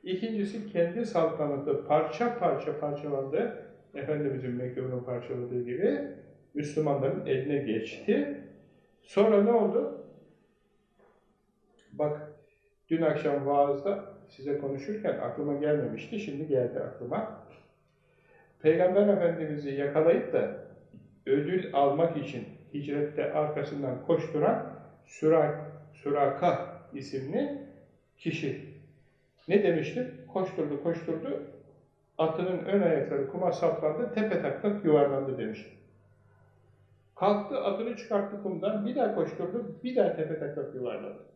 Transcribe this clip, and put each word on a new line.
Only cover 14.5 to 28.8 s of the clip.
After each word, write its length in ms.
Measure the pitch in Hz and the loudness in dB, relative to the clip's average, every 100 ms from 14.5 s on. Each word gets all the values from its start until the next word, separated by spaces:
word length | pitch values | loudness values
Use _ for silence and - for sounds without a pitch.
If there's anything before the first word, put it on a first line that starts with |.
| - | -4
konuşurken 600 | 139 139 208 214 180 - | -4 -6 -6 -4 -2 -2
aklıma 360 | - - 143 | -4 -4 -2
gelmemişti, 640 | 143 147 151 123 110 - 214 | 0 2 2 0 -6 -6 -8
şimdi 280 | - 139 151 | -6 -6 0
geldi 340 | 127 120 - | 0 0 -4
aklıma. 680 | - - 120 175 - - - - _ _ _ _ _ _ _ _ _ _ | -8 -8 -6 -4 -6 -12 -20 -20 _ _ _ _ _ _ _ _ _ _
Peygamber 460 | 156 170 180 196 208 | 4 6 6 6 6
Efendimiz'i 640 | - 170 160 151 147 143 | 6 4 0 -4 -4 -4
yakalayıp 600 | 139 143 156 160 - - | -2 0 4 6 4 4
da 240 | 120 - - - - - - - _ - | 0 0 -4 -14 -20 -20 -20 -20 _ 0
ödül 440 | 139 156 185 156 | 2 2 -2 0
almak 440 | 139 139 147 170 151 | 4 4 4 2 0
için 280 | 143 120 107 - - | -6 -8 -10 -16 -10
hicrette 580 | 147 147 143 147 147 139 | -8 -4 -2 -2 -2 -2
arkasından 760 | 151 147 143 135 143 131 123 - | 0 0 -2 -6 -4 -4 -4 0
koşturan 680 | 160 - 151 180 - - - - - | 0 0 2 2 2 -4 -12 -18 -20
Sürak-, 680 | _ - 156 160 147 - - - - | _ 0 4 6 4 0 -8 -14 -20
Suraka 880 | - 139 143 139 - 139 - - - - | -8 -2 2 2 4 2 2 -4 -12 -14
isimli 680 | 143 127 135 135 214 285 285 - - - _ _ _ | -12 -8 -6 -4 -2 -2 -6 -12 -20 -20 _ _ _
kişi. 580 | 165 143 139 - - - | -6 -4 -4 -6 -12 -18